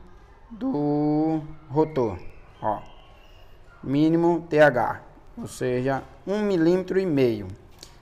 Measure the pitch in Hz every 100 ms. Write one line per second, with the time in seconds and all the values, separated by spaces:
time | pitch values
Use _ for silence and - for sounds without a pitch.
0 | - - - - - 214 262 147 147 147
1 | 151 151 160 160 147 - - 143 156 143
2 | 113 87 - - - - 110 98 - -
3 | - - - - - - - - - 143
4 | 160 165 170 170 170 151 147 120 107 -
5 | - - - - - - 127 123 131 135
6 | - - 185 208 208 175 165 185 180 185
7 | 190 139 123 107 95 - - - - -